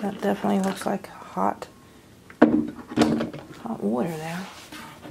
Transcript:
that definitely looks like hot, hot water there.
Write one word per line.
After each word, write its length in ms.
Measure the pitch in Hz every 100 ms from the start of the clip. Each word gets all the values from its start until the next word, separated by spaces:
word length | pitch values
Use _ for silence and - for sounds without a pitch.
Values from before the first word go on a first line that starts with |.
that 200 | 202 -
definitely 400 | 196 202 208 202
looks 260 | 190 190 -
like 220 | 202 -
hot, 580 | - - - - - - - - - - - - -
hot 1400 | 76 78 - - - - 76 - - - - - - 226
water 280 | 202 240 175
there. 300 | 156 160 175 185 - - - - - -